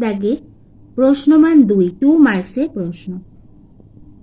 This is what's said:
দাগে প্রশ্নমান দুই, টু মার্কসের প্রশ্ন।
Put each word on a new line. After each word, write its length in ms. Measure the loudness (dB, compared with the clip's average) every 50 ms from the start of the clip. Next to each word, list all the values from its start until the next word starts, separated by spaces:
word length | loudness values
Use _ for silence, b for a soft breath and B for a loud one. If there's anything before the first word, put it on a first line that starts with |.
দাগে 320 | -4 -4 -6 -4 -4 -6 -6 -6 -10 -18 _ _ _ _ _ -20 -20 -12 -4
প্রশ্নমান 600 | -2 0 0 0 0 0 2 4 4 4 4 4 4 2 2
দুই, 160 | 2 0 0 -2 -4 -2
টু 120 | 0 2 4 4
মার্কসের 500 | 4 2 2 -2 -6 -8 -6 -6 -6 -6 -6
প্রশ্ন। 360 | -8 -10 -10 -12 -14 -14 -16 -16 -16 -18 -20 -20 -20 -20 -20 -20 -20 -20 _ _ -20 -20 _ -20 -20 -20 -20 -20 -20